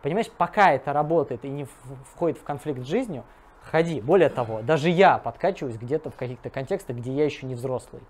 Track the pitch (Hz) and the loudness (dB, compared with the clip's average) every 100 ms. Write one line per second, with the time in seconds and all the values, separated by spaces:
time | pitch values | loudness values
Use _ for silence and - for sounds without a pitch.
0 | 147 180 220 - 170 - 190 139 - 143 | -2 -2 -4 -2 -2 4 6 4 0 -2
1 | 151 165 139 120 139 139 135 - 127 135 | 2 2 2 -4 -8 -10 -10 -14 -18 -18
2 | 135 - 165 151 - 143 151 131 123 196 | -18 -4 -2 -2 -8 -8 -6 -8 -2 -2
3 | 254 143 - - - - - 160 170 151 | -2 -8 -12 -20 -20 -20 -2 0 2 -2
4 | 110 185 151 - 117 110 110 156 156 170 | 2 6 6 2 -4 -4 0 2 2 6
5 | 185 120 - - 175 190 143 113 120 151 | 6 6 -2 -2 -2 -2 -8 -8 -4 -4
6 | 143 - 123 123 127 139 131 - - 120 | -4 -10 -10 -10 -10 -10 -6 -6 -6 -8
7 | 120 135 151 143 131 123 131 127 - 117 | -6 0 0 -2 -10 -8 -6 -6 -8 -20
8 | - | -20